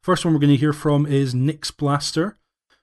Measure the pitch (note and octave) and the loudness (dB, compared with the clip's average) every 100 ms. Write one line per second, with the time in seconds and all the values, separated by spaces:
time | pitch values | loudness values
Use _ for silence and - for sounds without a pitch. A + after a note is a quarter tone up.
0 | - F3+ F3 D#3 D3 C#3 D3+ D3 D#3 D3 | -2 0 0 2 4 4 2 -2 0 0
1 | D3+ C#3 C3+ B2 C3+ D3+ - - C#3+ C#3+ | 2 0 0 -2 -2 -4 -8 -4 -2 -2
2 | - - F#3 - _ _ _ _ | -2 -4 -4 -6 _ _ _ _